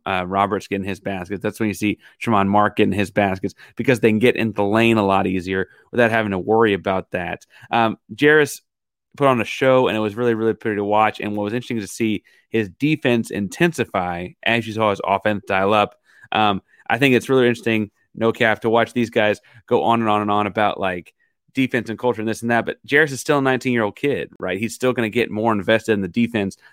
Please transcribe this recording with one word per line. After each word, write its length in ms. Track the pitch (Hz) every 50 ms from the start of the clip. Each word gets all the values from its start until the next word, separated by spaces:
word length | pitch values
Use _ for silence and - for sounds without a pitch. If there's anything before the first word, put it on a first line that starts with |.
| -
uh, 200 | - 95 92 90
Roberts 400 | 90 95 98 101 98 104 95 -
getting 200 | - - 98 98
his 120 | 101 95 -
baskets. 420 | - 101 98 92 90 90 101 92
That's 200 | - 107 98 -
when 80 | 113 107
you 60 | 95
see 260 | - 107 104 90 - _ - _ -
Tramon 280 | - 120 113 101 98 98
Mark 260 | 101 104 104 104 -
getting 180 | - 107 101 92
his 200 | 104 101 92 -
baskets 420 | 107 104 98 95 95 - 95 - _ - - _
because 240 | - 117 - 127 107
they 100 | 117 113
can 80 | 107 107
get 160 | 117 123 -
in 180 | - 110 110 98
the 120 | - 104
lane 320 | 101 104 110 117 113 113
a 100 | 110 101
lot 220 | 98 98 95 98 95
easier 400 | 95 95 85 92 95 95 92 - _ _ _ _ -
without 180 | 117 120 110
having 220 | 113 113 107 104 98
to 60 | 90
worry 320 | 87 101 110 110 117 110 98
about 380 | 90 80 98 95 92 - _ -
that. 340 | 92 87 87 87 - - _ _ - - -
Um, 280 | - 117 117 110 95 - _ - 113
Jarace 500 | 107 143 147 151 156 147 139 - - _ _ _ _ _ _ _ _ _ _ _
put 120 | - 143 135
on 120 | 131 117
a 40 | 104
show, 440 | - - - 135 131 131 131 127 92
and 80 | 101
it 40 | 110
was 160 | 107 107 98
really, 180 | 113 123 120 113
really 200 | 110 110 113 104
pretty 220 | - - 113 104
to 80 | 101 101
watch. 360 | 101 104 107 110 107 - -
And 160 | - 104 104
what 80 | 104 104
was 100 | 104 113
interesting 260 | 123 117 - 123 110
to 60 | 98
see 360 | - - - 117 110 104 95 _ _ _ _ _ _
his 180 | - 113 107 95
defense 640 | 90 - 139 151 156 139 - 131 120 117 113 -
intensify 960 | - 101 104 90 - - 170 175 160 - 120 - - 98 90 90 87 85 90 - - _ -
as 240 | 101 117 117 104
you 60 | 110 104
saw 180 | 110 110 107
his 100 | 98 - -
offense 380 | - 98 95 - 107 104 98 -
dial 260 | - 101 95 95 98 107
up. 220 | 107 104 - - _ _ _ _ _ - - -
Um, 300 | 107 107 104 98 92 _ _ _ _ _ -
I 100 | 113 113
think 160 | 143 135 127
it's 140 | 113 - -
really 180 | 135 131 123
interesting, 440 | 120 117 - - 117 113 110 107 101 _ _ _ _ -
no 180 | - 110 113 110
cap, 280 | - 120 110 107 -
to 100 | - 113
watch 220 | 110 117 113 - -
these 180 | 123 117 107
guys 300 | - 117 107 104 104 - _ _ _ 113 _
go 180 | - 123 101 71
on 160 | 104 117 117
and 100 | 113 110
on 100 | 104 104
and 100 | 104 104
on 160 | 104 104 104
about, 320 | 101 - 110 107 101 - -
like, 360 | 98 95 90 90 82 _ _ _ _ _ _ _ _ _ -
defense 340 | 135 131 123 - 120 107 110
and 100 | 110 -
culture 220 | - 123 113 107
and 80 | 110 113
this 140 | 107 - 113
and 80 | 117
that. 160 | 117 117 104
But 180 | - - _ _
Jarace 260 | 110 139 147 160 143 135
is 80 | 120 -
still 160 | - 151 143
a 40 | 135
nineteen-year-old 540 | 135 131 120 - 131 123 117 110 104 -
kid, 340 | - - 143 127 87 65 - - -
right? 200 | - 92 92 98
He's 160 | 113 107 -
still 180 | - - 127 120
gonna 160 | 127 117 110
get 220 | 101 120 - -
more 220 | 101 107 110 113 110
invested 400 | 101 95 117 113 110 - - 110
in 100 | 101 95
the 60 | 87
defense 500 | - 117 120 117 - 107 98 95 - _ _ -